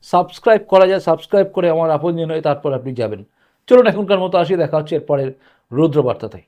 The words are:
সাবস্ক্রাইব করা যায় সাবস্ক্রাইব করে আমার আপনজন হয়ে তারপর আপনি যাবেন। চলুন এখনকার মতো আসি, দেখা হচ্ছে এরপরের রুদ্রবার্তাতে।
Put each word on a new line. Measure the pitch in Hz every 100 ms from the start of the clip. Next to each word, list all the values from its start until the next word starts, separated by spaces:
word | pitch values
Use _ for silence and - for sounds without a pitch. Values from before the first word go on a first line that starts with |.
| -
সাবস্ক্রাইব | 175 170 - - 214 208
করা | 190 185
যায় | 190 -
সাবস্ক্রাইব | 160 - 202 190 190
করে | 175 160
আমার | 165 151
আপনজন | 160 170 160
হয়ে | 160 156
তারপর | 143 143 131
আপনি | 123 123
যাবেন। | 110 107 101 _ _ _ -
চলুন | 254 240
এখনকার | 180 196 196
মতো | 185 180
আসি, | 165 185
দেখা | 151 156
হচ্ছে | 151 160
এরপরের | - 143 135 131 _ _ _
রুদ্রবার্তাতে। | 123 160 147 127 117 107 92